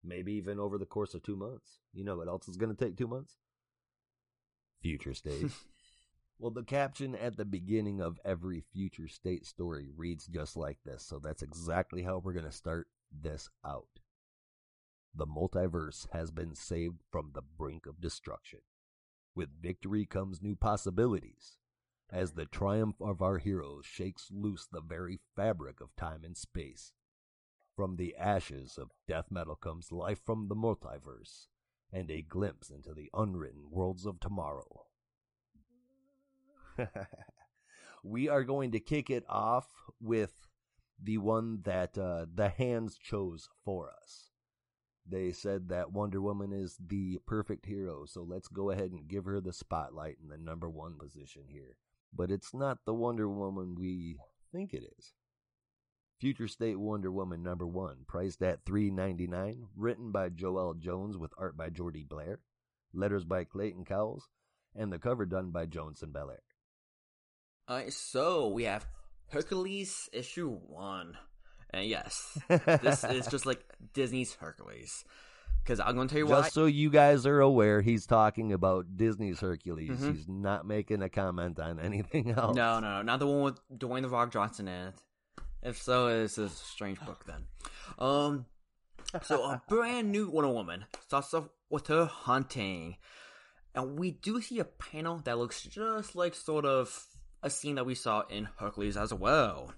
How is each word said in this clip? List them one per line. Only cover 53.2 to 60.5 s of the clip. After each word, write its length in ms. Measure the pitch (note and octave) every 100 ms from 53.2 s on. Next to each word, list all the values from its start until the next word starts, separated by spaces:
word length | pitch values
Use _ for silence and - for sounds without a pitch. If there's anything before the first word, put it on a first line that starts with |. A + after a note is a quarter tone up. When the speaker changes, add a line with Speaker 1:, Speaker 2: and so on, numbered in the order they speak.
| G#2+
Speaker 1:
Woman 460 | G2+ G2 G2 F#2 F2
we 420 | F#2 F#2 E2+ D2 - _ _
think 220 | F3 G3
it 100 | C2 A#1+ -
is. 160 | - _ _ _ _ _ _ _ _ _ _ _
Future 280 | C3 - A2+
State 320 | - A2+ F#2+
Wonder 320 | G#2 G#2+ F#2+
Woman 300 | F#2+ F#2 E2+
number 220 | F2+ F2+ E2+
one, 300 | F2+ F#2 C2 C2
priced 340 | F2+ F#2+ -
at 240 | F#2 E2+ -
three 240 | G2+ G#2
ninety-nine, 760 | F#2+ F#2+ F2 F2+ F2 G2 A#2+ A2 -
written 360 | A2+ A2 A#2
by 180 | G2 F#2
Joelle 480 | E2+ F#2